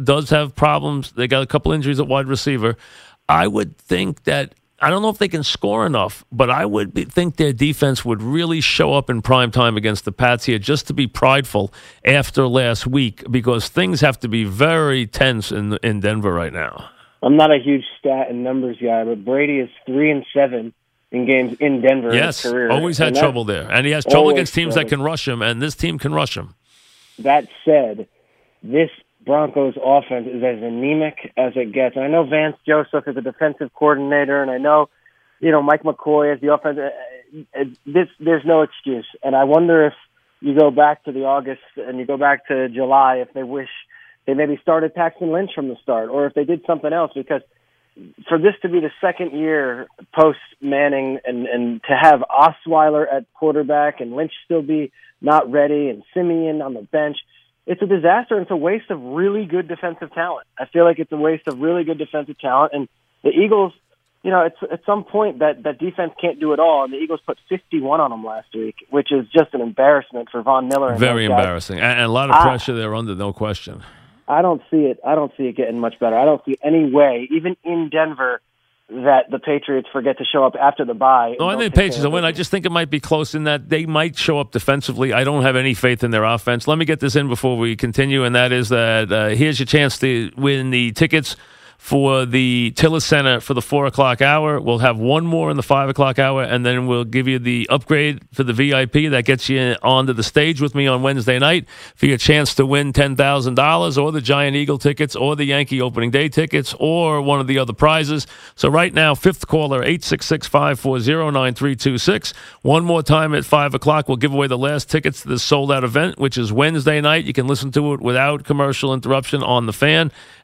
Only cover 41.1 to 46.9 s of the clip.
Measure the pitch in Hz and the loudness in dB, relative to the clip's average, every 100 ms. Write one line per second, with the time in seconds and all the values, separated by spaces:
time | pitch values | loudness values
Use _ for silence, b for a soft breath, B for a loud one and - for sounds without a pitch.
41.1 | 131 135 139 131 131 _ 139 117 127 123 | -6 -2 -2 -4 -12 _ -14 -10 -8 -6
42.1 | 135 143 139 - 135 127 120 127 135 131 | 0 2 2 -2 -2 -2 -2 2 4 4
43.1 | 127 123 135 123 139 127 - - b b | 2 -4 -8 -8 -8 -10 -16 -20 b b
44.1 | b - 135 147 139 175 160 156 175 165 | b -4 0 0 -2 0 0 0 -2 -4
45.1 | 165 170 170 190 160 135 117 - 113 113 | -2 -4 -2 -4 -6 -8 -8 -4 -4 -2
46.1 | 139 143 147 147 170 - 156 151 | -2 -2 -2 -2 -2 -2 -2 -2